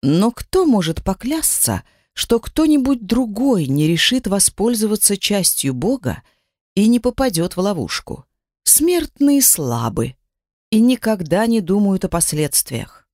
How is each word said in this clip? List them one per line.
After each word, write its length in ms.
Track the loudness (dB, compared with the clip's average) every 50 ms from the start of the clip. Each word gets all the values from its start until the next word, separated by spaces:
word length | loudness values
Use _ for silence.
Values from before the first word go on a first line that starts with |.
Но 300 | 2 2 2 4 2 0
кто 340 | -2 -4 -14 _ 0 2 2
может 380 | 4 2 2 0 -2 -4 -4 -4
поклясться, 800 | -6 -6 -4 -4 -4 -4 -2 -2 -2 -2 -2 -2 -2 -2 -4 -6 _ _ _ _ _ _
что 260 | -10 -2 0 0 0
кто-нибудь 640 | 0 -4 -2 0 2 4 4 2 2 0 -2 -2 -2
другой 640 | -2 0 0 0 -2 -4 -2 0 2 2 2 0
не 200 | 0 0 2 2
решит 400 | 2 2 2 0 0 0 0 -2
воспользоваться 920 | 0 0 2 0 0 0 0 -2 0 0 0 0 -2 0 0 0 0 -2
частью 560 | -2 -2 -2 -2 0 0 0 -2 -2 -2 -4 -2
Бога 500 | -2 -2 -2 -2 -2 -2 -6 -6 -6 _ _ _ _ _ _ _ _ _ _ _
и 120 | 2 4
не 120 | 4 4 4
попадёт 560 | 2 0 -2 0 -2 0 0 -2 -2 -2 -2
в 40 | -2
ловушку? 640 | -2 -2 -2 -2 -6 -6 -6 -10 -10 -10 -14 -16 -16 _ _ _ _ _ _ _ _
Смертные 760 | 0 2 2 2 2 2 0 -2 -4 _ _ 2 4 4 4
слабы 760 | 4 2 0 0 0 -2 -2 -2 -2 -4 -2 -4 -4 -6 -6 _ _ _ _ _ _ _ _ _ _ _
и 100 | 2 4
никогда 680 | 4 4 2 0 0 -4 -2 -2 -2 -2 0 0 2
не 120 | 2 0 0
думают 460 | 0 0 0 2 2 2 0 0 -2
о 40 | -2
последствиях. 920 | -2 -2 -2 -2 -2 -2 -2 -2 -2 -4 -4 -4 -8 -8 -8 -10 -16 -20 _ _